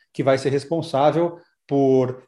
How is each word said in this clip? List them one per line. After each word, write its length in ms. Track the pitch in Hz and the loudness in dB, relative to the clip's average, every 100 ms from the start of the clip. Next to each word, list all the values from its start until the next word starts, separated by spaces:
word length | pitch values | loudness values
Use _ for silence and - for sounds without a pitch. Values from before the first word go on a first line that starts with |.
| _ | _
que 100 | - | -4
vai 140 | 131 135 | 0 0
ser 140 | 135 | 0
responsável 880 | 139 - 165 - 135 147 156 170 170 _ _ - | -4 -4 -6 -4 0 0 2 -2 -6 _ _ -4
por 560 | 139 135 131 127 127 | 0 2 2 0 -6